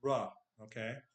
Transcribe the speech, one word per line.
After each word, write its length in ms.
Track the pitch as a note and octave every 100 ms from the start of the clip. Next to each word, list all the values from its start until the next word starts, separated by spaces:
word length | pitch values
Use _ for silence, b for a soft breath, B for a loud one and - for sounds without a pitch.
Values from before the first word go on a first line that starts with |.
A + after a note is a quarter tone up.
ra, 320 | C3+ C3+ G#2 - _ _
okay? 360 | G#2+ - A2 C3+ -